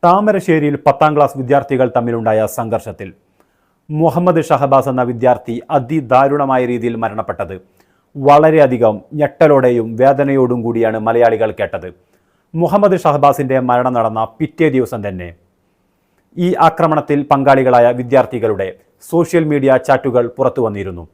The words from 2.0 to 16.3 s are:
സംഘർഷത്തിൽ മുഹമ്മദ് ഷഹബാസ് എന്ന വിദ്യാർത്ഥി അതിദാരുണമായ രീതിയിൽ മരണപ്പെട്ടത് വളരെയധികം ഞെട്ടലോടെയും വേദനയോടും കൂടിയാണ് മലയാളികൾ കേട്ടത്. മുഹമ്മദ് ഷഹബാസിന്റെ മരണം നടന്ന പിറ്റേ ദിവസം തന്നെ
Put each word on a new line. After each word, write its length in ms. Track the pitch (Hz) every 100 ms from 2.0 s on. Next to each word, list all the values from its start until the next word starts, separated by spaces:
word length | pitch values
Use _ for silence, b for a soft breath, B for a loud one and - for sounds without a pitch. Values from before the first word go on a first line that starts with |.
| 120 117 110 110 107
സംഘർഷത്തിൽ 560 | - 113 110 - 92 95 - _ _ _ _ _ _ _
മുഹമ്മദ് 520 | 151 165 170 175 165 156
ഷഹബാസ് 420 | 143 139 135 127
എന്ന 120 | 127 123
വിദ്യാർത്ഥി 460 | 117 123 120 - 117 - 151
അതിദാരുണമായ 840 | 120 160 123 131 139 147 135 131 123
രീതിയിൽ 240 | 120 117 113
മരണപ്പെട്ടത് 500 | 110 107 - 98 92 95 _ _ _ _ _ 147
വളരെയധികം 800 | 135 143 160 160 139 123 117 107 - 151
ഞെട്ടലോടെയും 680 | 147 - 160 139 127 120 113 113
വേദനയോടും 580 | 131 135 139 135 127 123 117
കൂടിയാണ് 320 | 113 110 110 110
മലയാളികൾ 420 | 117 117 110 110 104
കേട്ടത്. 280 | 98 95 90 - _ _ _ _ _
മുഹമ്മദ് 460 | 165 165 170 202 180
ഷഹബാസിന്റെ 560 | 165 147 143 139 135 131 127
മരണം 240 | 123 127 123
നടന്ന 260 | 113 110 110 _
പിറ്റേ 300 | 156 - 160 131
ദിവസം 220 | 117 117 101
തന്നെ 220 | 92 87 85 _ _ _ _ _ _ _ _ _